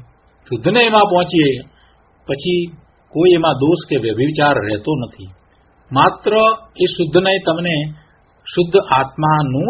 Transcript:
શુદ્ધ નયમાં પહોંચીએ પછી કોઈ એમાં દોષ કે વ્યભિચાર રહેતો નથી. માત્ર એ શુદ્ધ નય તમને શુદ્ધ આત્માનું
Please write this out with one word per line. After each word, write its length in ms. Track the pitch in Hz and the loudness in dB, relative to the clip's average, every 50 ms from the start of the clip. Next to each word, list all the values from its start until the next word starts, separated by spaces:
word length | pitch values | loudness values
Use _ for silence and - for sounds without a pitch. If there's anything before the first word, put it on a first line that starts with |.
| - _ _ _ _ _ _ _ _ - | -20 _ _ _ _ _ _ _ _ -10
શુદ્ધ 160 | 120 107 110 170 | -8 -4 -2 0
નયમાં 400 | 208 240 233 226 220 214 202 175 | 2 2 2 4 4 4 4 4
પહોંચીએ 420 | 175 175 180 175 180 165 151 139 123 - - - _ _ _ _ _ _ _ _ _ _ _ - | 2 0 0 0 2 2 2 2 0 -2 -6 -14 _ _ _ _ _ _ _ _ _ _ _ -8
પછી 340 | 139 151 - 180 180 175 170 170 - - _ _ _ _ _ _ - | -8 -6 -4 -4 -2 -2 -4 -6 -10 -18 _ _ _ _ _ _ -2
કોઈ 200 | 151 - - 175 | 2 4 4 4
એમાં 220 | 165 160 160 147 | 4 2 0 0
દોષ 260 | 127 139 156 175 - - - | 0 2 0 0 0 -2 -2
કે 80 | 151 | -4
વ્યભિચાર 600 | 131 110 113 104 110 131 151 156 156 147 147 139 | -2 -2 -2 -2 -2 -2 -2 0 0 2 2 2
રહેતો 380 | 120 101 104 107 101 - 156 156 | 0 -2 -4 -6 -6 -4 -4 -4
નથી. 360 | 131 120 110 - - 95 92 92 _ _ _ _ _ _ _ _ _ _ - | -4 -6 -10 -12 -16 -20 -20 -20 _ _ _ _ _ _ _ _ _ _ -6
માત્ર 420 | 123 135 156 185 190 - - 226 214 220 220 220 214 - - - - | 0 2 2 2 2 -2 -4 -2 0 2 2 2 0 -2 -6 -14 -6
એ 100 | - 180 | -2 -2
શુદ્ધ 320 | 175 - - 170 156 147 180 | -2 -2 -2 -4 0 2 2
નય 160 | 190 190 196 190 | 2 2 0 -2
તમને 380 | 190 175 160 170 175 175 165 147 151 151 151 - _ _ _ _ _ _ _ _ _ - | -2 -2 -4 -4 -4 -4 -4 -4 -4 -6 -8 -14 _ _ _ _ _ _ _ _ _ -8
શુદ્ધ 280 | - 180 175 170 170 196 190 - | -4 -2 -2 2 2 0 2 2
આત્માનું 800 | 131 131 135 135 - - 156 156 156 151 147 131 127 139 180 226 | 0 0 0 -2 -4 -4 -2 0 0 0 0 0 -2 -2 -2 -2